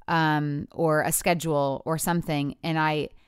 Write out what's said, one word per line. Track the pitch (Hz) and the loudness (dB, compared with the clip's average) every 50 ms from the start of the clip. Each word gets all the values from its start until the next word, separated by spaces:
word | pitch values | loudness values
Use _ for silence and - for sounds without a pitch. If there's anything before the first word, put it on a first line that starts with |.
| - | -6
um, | - 170 165 160 156 151 151 147 147 143 143 - - - | -2 0 2 2 2 2 2 0 0 -2 -4 -6 -8 -4
or | - 165 160 151 151 147 | -2 0 2 2 2 2
a | - 160 | 2 0
schedule | - - 190 175 170 156 165 151 143 143 139 135 - - | 0 2 2 0 0 0 0 0 0 0 0 -2 -4 -4
or | - 160 156 | -4 -4 -2
something. | - 185 175 175 165 - 160 147 143 143 - - - | 0 0 0 0 0 0 -2 -2 -2 -2 -6 -6 -6
And | 170 160 160 | -4 0 0
I, | 156 156 156 151 143 - - - _ | 0 0 0 -2 -4 -6 -8 -18 _